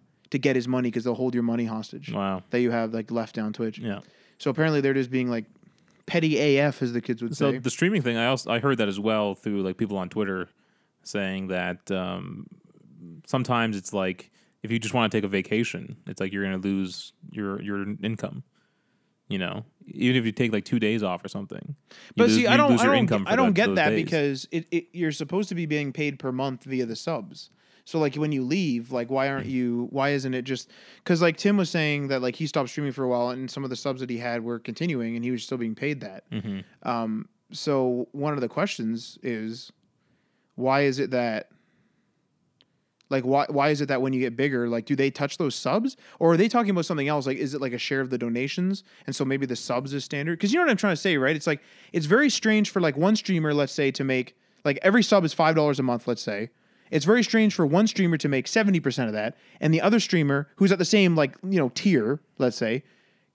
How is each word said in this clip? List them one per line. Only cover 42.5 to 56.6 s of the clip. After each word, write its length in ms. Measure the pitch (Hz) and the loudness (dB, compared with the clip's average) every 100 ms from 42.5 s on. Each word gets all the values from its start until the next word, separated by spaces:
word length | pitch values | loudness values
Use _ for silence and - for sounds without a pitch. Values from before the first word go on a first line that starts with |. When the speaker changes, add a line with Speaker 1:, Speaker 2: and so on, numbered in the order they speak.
| _ _ _ _ _ - | _ _ _ _ _ -4
Speaker 1:
like, 140 | 135 | -2
why, 200 | 127 139 139 | 2 2 2
why 180 | 143 151 | 2 2
is 120 | 147 | 2
it 40 | 143 | 0
that 120 | 131 | 0
when 120 | 131 | 2
you 60 | 131 | 0
get 140 | 127 | -2
bigger, 320 | 117 143 127 120 | 0 0 0 0
like, 180 | 117 107 | -2 -2
do 100 | 135 | 0
they 140 | 135 | 0
touch 260 | - 139 - | 0 -6 -2
those 180 | 151 | -4
subs? 420 | - 127 190 262 - - - | -2 0 0 0 -6 -18 2
Or 140 | 165 | 4
are 40 | 165 | 6
they 100 | 220 | 4
talking 220 | 240 202 | 4 2
about 160 | 180 160 | 0 0
something 200 | 156 139 | -2 0
else? 200 | 147 131 | 0 -2
Like, 100 | 135 | -2
is 160 | 139 | -4
it, 60 | 139 | -4
like, 140 | 131 | -6
a 40 | 120 | -4
share 220 | - 135 | -2 -2
of 80 | 131 | -2
the 80 | 123 | -2
donations? 680 | 117 120 135 - 180 196 _ - - | -2 -2 -2 -2 -2 -2 _ -16 -8
And 80 | |
so 100 | 123 135 | -4 0
maybe 180 | 135 | 0
the 120 | 135 120 | -2 -4
subs 360 | - 123 135 | -2 -4 -2
is 120 | 139 | -8
standard? 360 | - 143 156 170 | -6 -4 -4 -2
'Cause 120 | 202 | 2
you 60 | 320 | 4
know 60 | |
what 60 | 330 | 4
I'm 60 | 208 | 2
trying 160 | 202 | 2
to 60 | 156 | 0
say, 180 | 196 147 | 2 2
right? 180 | 131 156 | 2 0
It's 100 | 165 | 0
like, 160 | 147 - - - | -4 -6 -20 -6
it's 140 | 170 147 | -4 4
very 240 | 226 294 | 4 4
strange 400 | - 220 214 202 | 2 2 4 2
for, 100 | 196 | 2
like, 160 | 165 139 | 2 4
one 180 | 185 | 4
streamer, 380 | 220 - 170 156 | 2 2 0 2
let's 220 | 147 139 | 2 0
say, 160 | - 139 | 0 0
to 140 | 131 | 0
make, 320 | 135 127 127 _ _ _ | 0 0 -2 _ _ _
like, 140 | 151 139 | -2 4
every 220 | 185 233 | 4 6
sub 200 | - 202 | 6 4
is 100 | 160 | 4
five 200 | - 160 | 4 4
dollars 240 | 156 147 139 | 4 4 2
a 40 | |
month, 260 | 131 120 - | 0 0 -2
let's 140 | 117 | -4
say. 260 | - 104 113 _ | -4 -6 -8 _